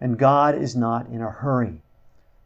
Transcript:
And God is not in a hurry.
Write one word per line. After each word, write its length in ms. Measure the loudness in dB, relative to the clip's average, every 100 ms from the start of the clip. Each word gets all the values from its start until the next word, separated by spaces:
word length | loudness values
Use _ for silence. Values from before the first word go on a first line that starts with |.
And 160 | -4 2
God 380 | 4 6 4 2
is 200 | -2 -2
not 320 | -2 -2 -6
in 140 | -8
a 80 | -8
hurry. 540 | -6 -2 0 -2 -6 _ _ -20 -20 _ _